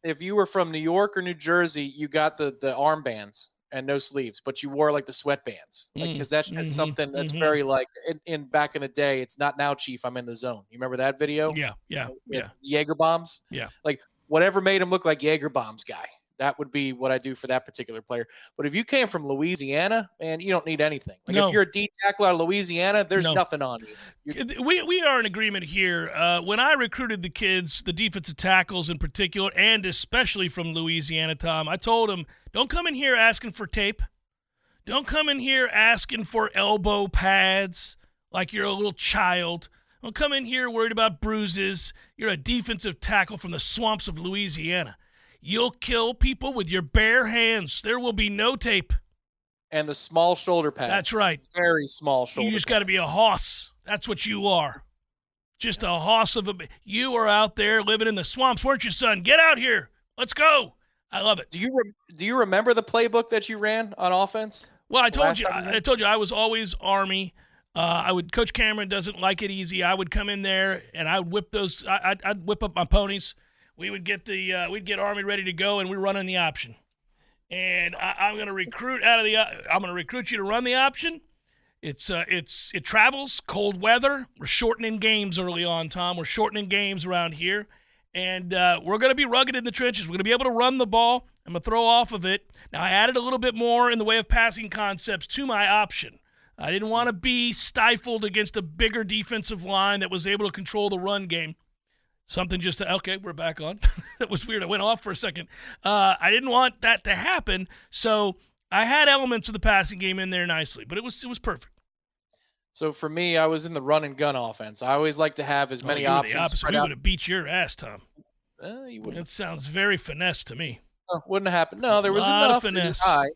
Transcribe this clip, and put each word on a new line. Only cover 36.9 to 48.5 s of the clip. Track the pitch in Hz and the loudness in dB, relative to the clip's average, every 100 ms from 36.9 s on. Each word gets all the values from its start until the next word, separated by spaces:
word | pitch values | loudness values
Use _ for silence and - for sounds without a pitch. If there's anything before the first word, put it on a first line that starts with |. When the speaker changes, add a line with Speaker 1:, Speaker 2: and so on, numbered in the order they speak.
| 208 196 | 0 2
Speaker 2:
pads | - 190 190 190 190 196 175 - - _ _ _ | 2 4 4 4 2 0 -4 -4 -6 _ _ _
like | 185 185 | -6 -4
you're | 214 202 | -2 -2
a | |
little | 196 208 | -2 -4
child. | - - 202 180 180 170 170 - _ _ _ | -2 -2 2 2 2 -2 -6 -10 _ _ _
Don't | 226 - | -16 -4
come | 294 | -2
in | 277 240 | -2 -2
here | 262 247 | -2 -2
worried | 226 226 | 0 0
about | 226 220 151 | 2 0 0
bruises. | 214 220 208 180 196 185 - - _ - | -4 -2 -2 -2 -2 -2 -6 -8 _ -6
You're | 220 | -4
a | 170 | -4
defensive | 135 240 226 208 214 156 | -2 -2 -2 -6 -6 -6
tackle | - 208 180 202 | 0 0 0 -4
from | 180 | -10
the | 160 | -2
swamps | - - 220 214 - | 2 2 2 -2 -4
of | 160 | -6
Louisiana. | 175 196 202 156 165 180 135 - _ _ _ _ 139 | -6 -4 -4 -4 -2 -2 -4 -12 _ _ _ _ -4
You'll | 214 240 | 0 0
kill | - - 240 226 | -2 -2 0 0
people | 233 262 262 262 | 2 2 2 -4
with | 254 170 | -4 -2
your | 185 | -4
bare | 151 226 220 240 220 | 0 2 6 4 4
hands. | 233 226 220 160 - | 2 2 2 -2 -6
There | 214 247 | -4 -2
will | 240 | -2
be | 208 208 | -2 -2
no | 202 226 | 0 -2